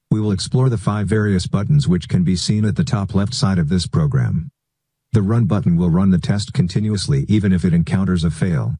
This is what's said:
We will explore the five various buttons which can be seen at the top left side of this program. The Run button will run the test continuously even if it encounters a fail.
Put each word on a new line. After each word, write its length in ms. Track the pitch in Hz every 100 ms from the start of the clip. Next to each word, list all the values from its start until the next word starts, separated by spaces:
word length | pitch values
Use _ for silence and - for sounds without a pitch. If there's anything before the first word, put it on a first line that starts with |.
| -
We 120 | 107
will 100 | 107
explore 380 | 92 - 127 127
the 80 | 107
five 300 | - 104 95
various 380 | 107 104 95 -
buttons 440 | 95 101 - -
which 180 | 87 -
can 160 | 90
be 140 | 87 90
seen 260 | - 107
at 140 | 107 -
the 80 | 139
top 280 | 104 95
left 200 | 98 101
side 260 | - 98 90
of 80 | 76
this 180 | 92 -
program. 640 | - 76 65 107 92 80 _ _ _ _ _ _
The 100 | 113
Run 220 | 98 117
button 320 | 104 104 90 85
will 140 | 87
run 220 | 87 98
the 80 | 90
test 340 | - 101 -
continuously 720 | - 90 110 107 98 - 135 139
even 240 | 107 98
if 140 | 90 90
it 80 |
encounters 500 | 85 80 92 95 90
a 80 | 160
fail. 460 | - 95 80 113 -